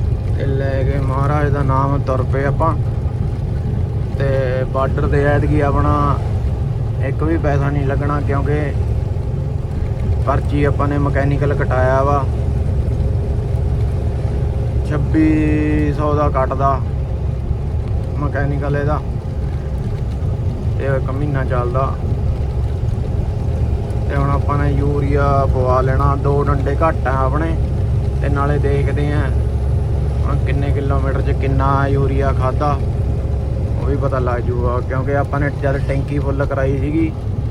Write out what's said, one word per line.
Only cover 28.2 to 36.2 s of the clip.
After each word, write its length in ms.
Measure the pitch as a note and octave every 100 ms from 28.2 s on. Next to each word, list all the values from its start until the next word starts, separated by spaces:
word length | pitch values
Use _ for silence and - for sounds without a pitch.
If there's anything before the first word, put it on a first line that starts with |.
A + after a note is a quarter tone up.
ਤੇ 80 | C#3
ਨਾਲੇ 280 | C#3+ C#3+ C#3+
ਦੇਖਦੇ 540 | C#3 C#3 C#3+ - D3
ਆ 60 | D3 C#3 - - - - - - - - -
ਹੁਣ 140 | - C#3 -
ਕਿੰਨੇ 260 | C#3 C#3+
ਕਿਲੋਮੀਟਰ 500 | C#3+ C#3 C3+ C3+ C3+
'ਚ 100 | C3+
ਕਿੰਨਾ 560 | C#3 C3+ C3+ C#3 C#3 C#3
ਯੂਰੀਆ 440 | C3+ C3+ C3+ C3+
ਖਾਧਾ, 460 | - C3 B2+ D3 C#3 C3+ - - - - - - - - -
ਉਹ 40 | C3+
ਵੀ 100 | C#3
ਪਤਾ 220 | C3+ G#2+
ਲੱਗ 220 | B2 A#2+
ਜੂਗਾ, 380 | A#2+ B2 B2 B2
ਕਿਉਂਕਿ 360 | A#2 C3 C3 C#3
ਆਪਾਂ 240 | C3+ C#3+
ਨੇ 100 | C#3+ -
ਜਦ 160 | C#3+ C#3 -
ਟੈਂਕੀ 320 | C#3 C#3+
ਫੁੱਲ 260 | C#3+